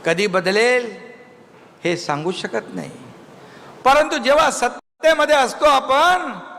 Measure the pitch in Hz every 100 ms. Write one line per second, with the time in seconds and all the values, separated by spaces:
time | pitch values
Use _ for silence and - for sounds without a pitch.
0 | 160 170 208 185 180 202 240 254 240 196
1 | - - - - - - - - 170 165
2 | - 147 165 185 208 220 - 87 71 -
3 | - - - - - - - - 247 285
4 | 311 302 240 294 302 - 247 - _ _
5 | 311 311 294 294 240 - 302 269 269 269
6 | 349 359 311 190 -